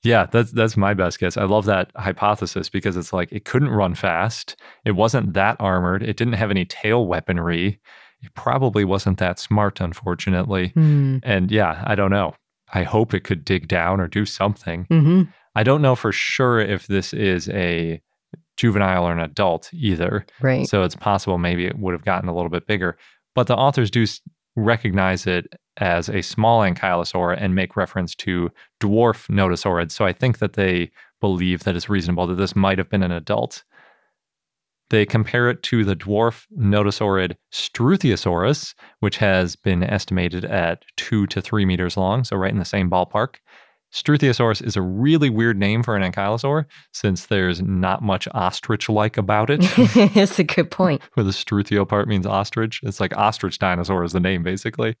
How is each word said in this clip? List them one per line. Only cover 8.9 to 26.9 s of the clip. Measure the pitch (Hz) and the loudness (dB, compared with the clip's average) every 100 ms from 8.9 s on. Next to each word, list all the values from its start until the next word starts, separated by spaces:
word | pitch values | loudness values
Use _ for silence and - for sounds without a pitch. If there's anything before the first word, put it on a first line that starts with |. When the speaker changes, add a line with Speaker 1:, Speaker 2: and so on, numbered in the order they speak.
| 98 101 92 | 0 0 0
Speaker 1:
that | 92 87 | -2 -4
smart, | - 104 101 - | -2 0 0 -2
unfortunately. | 92 82 95 87 - 90 90 95 92 | -6 -4 -6 -4 0 -2 0 -2 0
Speaker 2:
Hmm. | - 156 147 139 131 | 4 4 4 2 -2
Speaker 1:
And | 127 98 92 | 0 0 2
yeah, | 107 95 78 98 | 2 2 0 -2
I | |
don't | 104 98 | 0 2
know. | 98 87 - _ _ _ | 2 0 -6 _ _ _
I | - | -4
hope | 85 107 113 | 0 0 0
it | 95 | -2
could | - 90 | -2 -6
dig | 71 92 80 | -2 -4 0
down | 90 85 95 | -2 0 0
or | 87 | 0
do | - | -2
something. | 104 - 98 104 - 85 90 | -4 -2 -2 -2 -6 -8 2
Speaker 2:
Mm-hmm. | 165 147 185 185 - _ - | 4 6 4 2 -2 _ 0
Speaker 1:
I | |
don't | 110 143 | 2 4
know | 143 127 | 4 2
for | 113 | 0
sure | 98 - - 127 120 | -2 -4 0 2 2
if | 101 98 - | 0 -2 -2
this | 98 92 | -2 -2
is | 113 101 90 87 | -2 0 0 -2
a | 98 87 85 85 82 _ _ _ - _ - | -4 -2 -2 -4 -6 _ _ _ -20 _ -2
juvenile | 120 104 98 92 87 | 0 2 2 2 0
or | |
an | 85 | -2
adult | 82 73 98 82 - | -4 -2 0 0 -6
either. | 170 117 90 98 104 - _ | -6 -2 0 -2 -4 -8 _
Speaker 2:
Right. | 131 127 - | -2 0 0
Speaker 1:
So | 104 | 0
it's | 90 | 0
possible | - - 98 - 90 | -2 -2 -2 0 -2
maybe | 87 87 87 | -2 -2 -4
it | - | -4
would | 95 | -6
have | 87 | -4
gotten | 90 92 92 | -2 -2 -2
a | |
little | 85 85 | -4 -4
bit | 85 - | -4 -4
bigger. | 104 90 - _ _ _ | -2 -2 -6 _ _ _
But | - 123 | -2 0
the | 123 | 2
authors | 135 143 110 | 2 2 0
do | 120 | 2
s-, | 110 - - _ _ - | 0 -2 -18 _ _ -2
recognize | 107 117 113 95 92 92 - | 0 0 0 0 0 0 -2
it | 90 85 - _ - | -4 -4 -18 _ -4
as | 98 85 85 | 0 0 -2
a | 104 | -4
small | 87 - 110 117 | -4 0 2 4
ankylosaur | 101 87 95 | 2 0 0